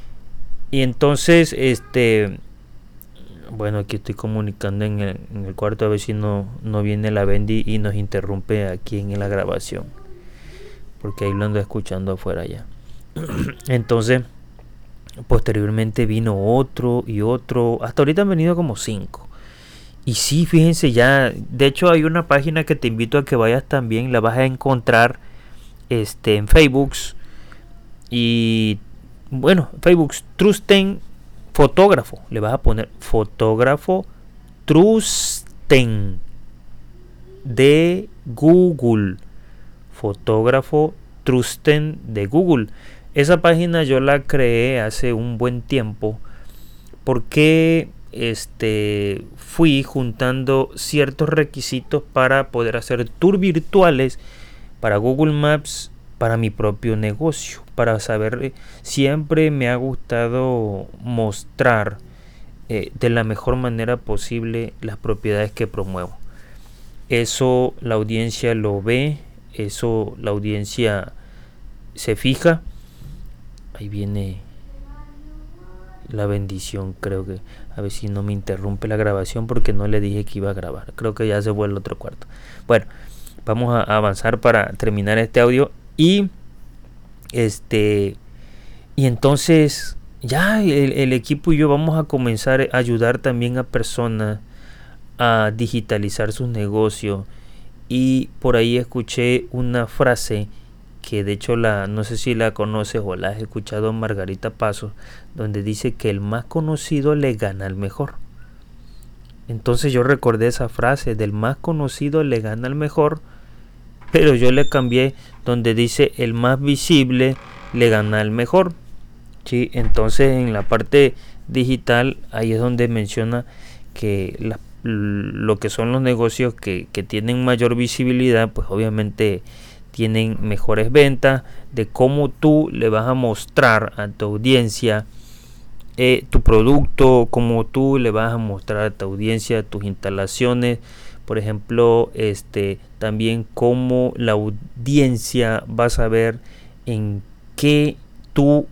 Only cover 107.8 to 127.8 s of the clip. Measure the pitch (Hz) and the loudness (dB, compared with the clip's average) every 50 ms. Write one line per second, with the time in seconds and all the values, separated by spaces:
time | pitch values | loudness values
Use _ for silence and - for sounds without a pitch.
107.8 | 101 98 - - 143 135 - - - - - - - - - - - - - - | -6 -6 -6 -6 -8 -8 -8 -10 -12 -12 -14 -18 -20 -20 -20 -20 -20 -20 -20 -20
108.8 | - - - - - - - - - - - - - - 117 113 110 - 120 - | -20 -20 -20 -20 -20 -20 -20 -20 -20 -20 -20 -18 -14 -12 -10 -4 -2 0 0 2
109.8 | - 147 131 123 120 131 143 - - 123 113 110 110 120 123 - 131 113 - - | 2 2 2 2 4 4 2 2 2 2 2 2 2 0 0 0 -2 -4 -2 0
110.8 | 120 120 135 139 - 127 113 104 107 104 101 107 107 117 139 - - - 165 156 | 0 0 0 0 0 -2 -2 -2 -2 -2 -2 -2 -2 -2 -2 -4 -4 -4 -2 -2
111.8 | 147 135 - - 143 143 143 160 151 143 127 117 107 110 110 113 123 127 139 147 | -2 -4 -4 -4 -4 -2 0 0 0 0 0 -2 -2 -4 -6 -6 -6 -6 -4 -4
112.8 | 151 147 147 - 151 151 156 156 - - - - - - - - - - - - | -4 -2 0 2 2 2 0 -4 -8 -14 -20 -20 -20 -20 -20 -20 -20 -20 -20 -20
113.8 | - - - - - - - 165 160 151 139 120 117 123 127 135 - - - 143 | -20 -20 -20 -18 -6 0 2 6 6 6 6 8 8 8 8 8 6 6 4 2
114.8 | 127 123 120 127 131 135 139 - - - - - - - 123 120 113 117 113 110 | 2 2 4 4 2 2 0 -4 -12 -20 -20 -8 -4 -2 0 2 2 2 4 4
115.8 | 120 117 - - 147 - - - 123 117 113 117 117 123 131 131 139 143 143 135 | 2 2 2 2 2 2 2 0 -2 -2 0 0 2 2 2 2 2 0 0 0
116.8 | - - 175 147 135 123 127 123 127 131 135 - - - - - - - - 120 | 2 4 6 6 6 4 4 2 2 2 0 -2 -8 -16 -18 -18 -14 -8 0 2
117.8 | 120 117 110 107 107 104 107 107 107 107 107 117 120 120 - 185 190 180 165 - | 4 4 6 4 2 2 0 0 0 0 0 -2 0 2 4 4 2 2 -2 -8
118.8 | - - - - - - - - - - - - - - - 120 123 - - 127 | -12 -16 -16 -16 -16 -18 -20 -20 -20 -20 -20 -18 -8 -4 -2 -2 -2 0 0 2
119.8 | 117 - - - 110 110 107 - 139 135 131 127 123 120 110 104 101 - 117 113 | 4 6 6 6 8 6 6 6 6 6 6 4 2 0 0 0 0 2 2 2
120.8 | 110 - - 143 143 127 123 - - - - - - - - 131 127 123 131 120 | 2 4 4 6 6 6 4 -2 -10 -16 -18 -16 -12 -4 -2 0 0 0 0 0
121.8 | - - 123 120 123 135 131 - - - - 110 113 113 110 110 120 123 123 120 | 0 2 2 2 2 2 -2 -4 -8 -8 -6 -2 -2 0 0 0 0 0 0 0
122.8 | 120 120 117 113 104 101 - - 113 113 117 123 120 - - - - - - - | 0 0 0 -2 -2 -2 -4 -4 -2 -2 -2 -4 -6 -8 -14 -20 -18 -18 -18 -18
123.8 | - - - - - 107 101 98 95 90 - - - 110 107 107 - - - - | -18 -16 -10 -6 -4 -2 -2 -2 -4 -4 -6 -8 -6 -6 -8 -8 -10 -16 -16 -10
124.8 | - 120 113 104 104 104 101 101 101 101 - 104 107 107 107 101 - 107 - - | -8 -6 -4 -4 -4 -4 -4 -4 -6 -6 -6 -4 -2 -2 -2 0 -2 -4 -4 -2
125.8 | 117 117 123 131 131 127 123 113 117 113 110 - 127 123 113 - - 104 92 90 | -2 0 0 0 2 0 2 2 0 0 0 0 -2 -2 -4 -4 -6 -6 -6 -6
126.8 | 87 - - - 98 - - 107 104 113 123 123 127 127 123 117 123 120 120 117 | -6 -8 -8 -8 -6 -4 -4 -4 -2 -2 -2 0 2 2 2 2 2 2 2 0